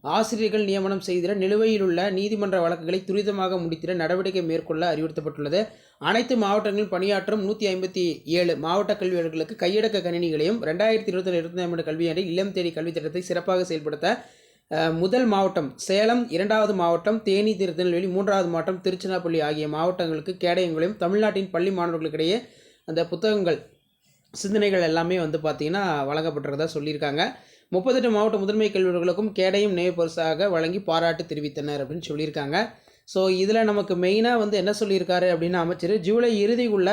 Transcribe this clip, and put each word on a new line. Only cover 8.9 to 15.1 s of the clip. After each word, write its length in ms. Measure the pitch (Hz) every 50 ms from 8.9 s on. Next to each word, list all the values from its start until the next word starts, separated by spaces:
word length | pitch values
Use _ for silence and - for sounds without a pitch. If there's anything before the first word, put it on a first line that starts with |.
| 202
கல்வி 180 | - 190 185 180
அலுவலர்களுக்கு 400 | 175 165 165 160 160 160 - 226
கையடக்க 460 | - 180 180 196 214 214 220 214 196
கணினிகளையும் 580 | 170 175 175 180 175 165 156 151 151 175 220 233 -
ரெண்டாயிரத்தி 440 | 151 160 180 208 220 220 214 214
இருபத்தி 240 | 202 180 185 180 190
நாலு 60 | 180
இருபத்தி 240 | 170 160 170 175 180
ஐந்து 220 | 180 170 170 165 160
கல்வியாண்டில் 440 | 160 156 160 170 165 156 175 196
இல்லம் 240 | 170 165 180 196 202
தேடி 200 | 185 185 175 170
கல்வித்திட்டத்தை 480 | 165 160 165 170 160 165 151 156 156 180
சிறப்பாக 440 | 180 - 175 175 175 196 185 185 180
செயல்படுத்த, 440 | 180 165 156 151 151 147 147 - 185 240 254 - - - _ _ _ _ _ _ _
அஹ், 220 | 156 160 160 165 160
முதல் 320 | 165 175 190